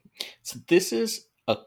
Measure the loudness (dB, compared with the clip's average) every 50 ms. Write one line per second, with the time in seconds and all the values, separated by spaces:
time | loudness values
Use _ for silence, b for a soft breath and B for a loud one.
0 | _ -20 B B B B B B _ -14 -14 -14 0 4 4 4 4 2 -2 -2
1 | -2 -2 -4 -8 -12 _ _ _ _ -2 -2 -2 -2